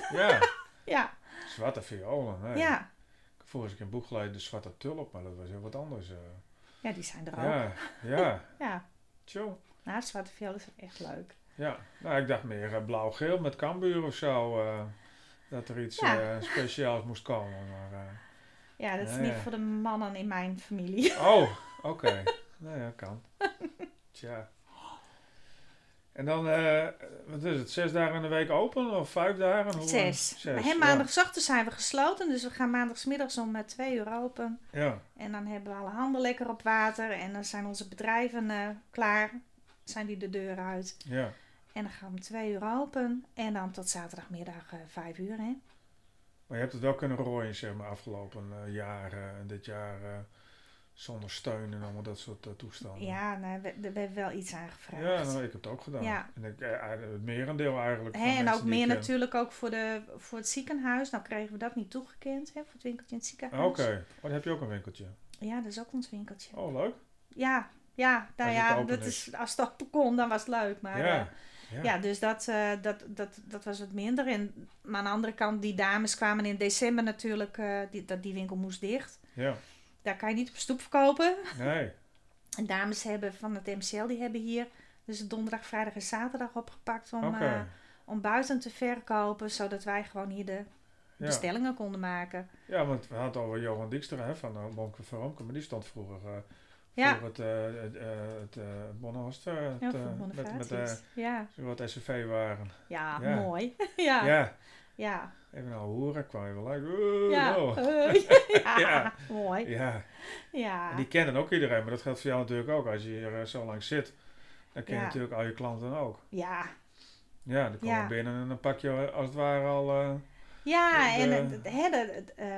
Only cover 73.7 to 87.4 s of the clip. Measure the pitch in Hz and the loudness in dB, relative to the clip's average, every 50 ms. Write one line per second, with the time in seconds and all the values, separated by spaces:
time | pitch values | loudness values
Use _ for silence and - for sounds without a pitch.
73.7 | 202 202 202 196 196 202 202 233 254 277 262 262 226 208 208 202 - - - - | -6 -6 -8 -6 -6 -4 0 0 2 2 2 2 2 0 0 -2 -6 -10 -16 -18
74.7 | - - - 202 214 202 202 202 208 220 226 220 214 - 220 214 214 208 208 214 | -20 -18 -10 -4 -4 -2 0 0 0 2 0 0 2 2 2 2 2 2 0 -2
75.7 | 190 190 196 196 202 214 220 214 - - 226 208 208 214 208 208 202 196 208 202 | 2 2 4 4 4 4 2 0 2 2 4 4 4 4 2 0 0 2 2 2
76.7 | 202 - 254 233 240 233 226 220 214 - - 220 214 214 208 202 - 226 214 202 | 4 4 4 4 4 4 2 2 0 -2 -2 -2 0 0 -2 -4 -4 -4 -2 -2
77.7 | 202 202 196 190 202 196 185 - 190 185 185 196 185 190 190 185 190 185 190 185 | -2 -2 -2 -4 -6 -10 -6 -4 -6 -4 -4 -4 -4 -4 -4 -4 -2 -4 -4 -4
78.7 | 185 - 202 196 240 269 - - - - - - - 123 127 139 127 - - - | -4 -6 -4 -2 -2 -2 -4 -6 -16 -20 -20 -14 -6 -2 -2 0 -2 -2 -8 -18
79.7 | - - - - _ _ - 202 196 196 220 214 220 233 247 - - - - - | -20 -20 -20 -20 _ _ -4 -4 -4 -2 0 0 0 0 -2 -4 -4 -8 -2 -2
80.7 | 254 254 - - - 277 277 277 285 302 330 349 370 392 381 - - 120 123 143 | -2 -4 -2 2 6 8 8 8 8 6 4 4 4 2 -4 -8 -6 -2 0 2
81.7 | 160 160 123 98 - - - _ _ - _ - - - _ - - - 220 196 | 2 2 0 -2 -6 -12 -20 _ _ -20 _ -20 -20 -20 _ -10 -6 -4 -2 -2
82.7 | 190 190 202 208 214 208 - 220 208 208 208 196 190 - 214 220 214 196 - 202 | 0 0 0 0 -2 -2 -2 -4 -2 -2 -2 -4 -6 -6 -6 -6 -6 -4 -4 -6
83.7 | 196 196 185 - 214 208 214 233 247 233 247 233 226 226 220 233 233 240 240 240 | -6 -4 -4 -4 -4 -2 -2 -2 -2 -2 -2 -4 -4 -4 -4 -2 -2 -2 -2 -4
84.7 | - - - - - - - - 214 208 208 196 233 220 220 220 - 214 - - | -10 -20 -20 -20 -20 -18 -12 -10 -8 -8 -6 -6 -4 -2 -2 -2 -4 -6 -6 -4
85.7 | 233 214 220 214 208 208 196 - 233 220 240 254 262 254 247 233 - 233 233 - | -2 0 0 0 -2 -6 -6 -4 -2 -2 -2 -2 -2 -4 -4 -4 -4 -6 -8 -8
86.7 | - - - 233 226 226 - - 233 226 220 220 220 220 | -14 -10 -4 -4 -4 -4 -6 -6 -4 -2 0 0 0 2